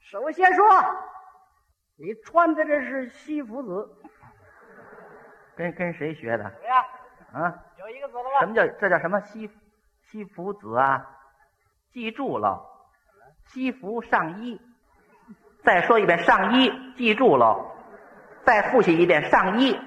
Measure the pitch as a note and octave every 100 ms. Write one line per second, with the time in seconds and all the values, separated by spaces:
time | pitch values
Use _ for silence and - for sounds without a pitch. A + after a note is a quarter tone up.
0 | _ G3 C#4 D#4+ F#4 F#4 G#4+ F#4+ - -
1 | - - - _ _ _ _ _ _ _
2 | D3+ A3 - D#4+ E4+ D#4 D#4 D4 B3 C4+
3 | B3+ - - D4+ B3 A#3 B3 F3+ - _
4 | - _ - _ _ _ - - - -
5 | - - - - _ - F3 - F3+ E3+
6 | D3+ D#3 A2+ A2+ G#2 - G#3+ B3+ B3+ -
7 | - _ - B2+ E3+ - - _ G3 B3+
8 | C#4 A#3+ B3 C4+ G3 A3 E3 - G3+ E3+
9 | E3 G3+ F#3+ A3 G#3+ _ _ _ _ _
10 | _ G#3+ G3 - F3+ G3+ G#2 A#2 C3+ C3
11 | - - _ _ _ _ _ _ _ B3+
12 | A3+ A3+ B3+ B2 G#2 F3 - - _ _
13 | _ _ _ _ _ C4 C4 - F#3+ A3+
14 | A3+ A3+ D#3+ F#3 A#3+ A3 _ _ _ _
15 | _ _ _ G#3+ _ _ A#3+ F#3 E3 A3+
16 | F#3 E3+ - A3 F#3+ B3+ B3+ - - -
17 | A#3+ G#3+ B3+ C#3 A2+ G#2 - - - -
18 | - - - - - A3 - B3+ F#3 E3
19 | F3 D#3 D3 A#3+ F#3 G#3+ C4 G#3